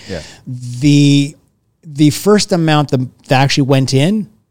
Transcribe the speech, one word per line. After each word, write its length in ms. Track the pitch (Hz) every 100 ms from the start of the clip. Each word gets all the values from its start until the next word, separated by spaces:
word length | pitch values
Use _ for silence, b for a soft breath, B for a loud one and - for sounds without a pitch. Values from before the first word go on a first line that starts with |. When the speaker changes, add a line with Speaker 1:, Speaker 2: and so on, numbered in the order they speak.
| B
Speaker 1:
Yeah. 120 | 87 78 B -
Speaker 2:
the, 880 | 127 123 120 147 143 143 143 143 - _ _ _ _
the 260 | 165 143 151
first 420 | - 202 208 -
amount 400 | 180 160 151 143
that, 80 | 135 127 - -
that 120 | 131
actually 220 | 139 - 131
went 260 | 135 131
in 360 | 131 156 220 190 _ _